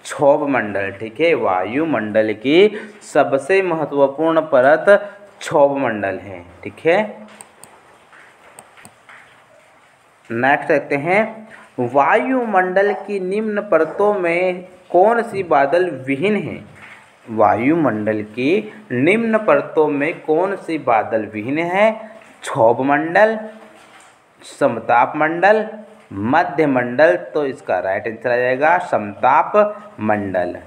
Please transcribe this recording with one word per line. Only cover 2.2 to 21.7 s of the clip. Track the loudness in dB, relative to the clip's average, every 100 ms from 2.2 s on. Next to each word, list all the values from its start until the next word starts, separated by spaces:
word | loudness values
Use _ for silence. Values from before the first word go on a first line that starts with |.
| 0
की | -2 2 4 4 0 -14 -20 -2
सबसे | 0 2 0 2 0
महत्वपूर्ण | 0 -4 -2 0 0 2 0 0
परत | 2 4 4 4 4 4 2 -16 -20 -16
क्षोभमंडल | -2 2 2 2 -4 -2 -4 -6
है, | -12 -18 -18 -16
ठीक | -16 -4 0
है। | 0 -2 -10 -20 -20 -20 _ -20 -20 _ _ _ -20 -20 _ -20 -20 -20 -20 -20 _ -20 -20 -20 _ _ _ _ _ _ _ _ _ _
Next | 0 2 2 2
देखते | -2 0 -4
हैं, | 0 0 0 -8 -20 -20 -16 -6
वायुमंडल | -2 2 2 2 0 -4 0 0 2 0 0 -2
की | -6 -6
निम्न | -4 -4 -4 -6
परतों | 0 0 0 0 0
में | 0 -2 0 -2 -4 -12 -20 _
कौन | 2 4 2
सी | -2 -6
बादल | 0 2 2 2 0 -4 -6
विहीन | -2 0 -2
है? | -4 -12 -16 -20 -20 -20 -20 _ -10
वायुमंडल | 2 2 4 2 2 0 0 -2 -4
की | -6 -4 0 0 -4 -16 -6
निम्न | 0 2 2 0 0
परतों | 2 0 0 0 0
में | 0 -4 -6
कौन | -2 0 0 -6
सी | -6 -6
बादल | 0 0 0 -4 -4
विहीन | -8 -6 -4
है? | -2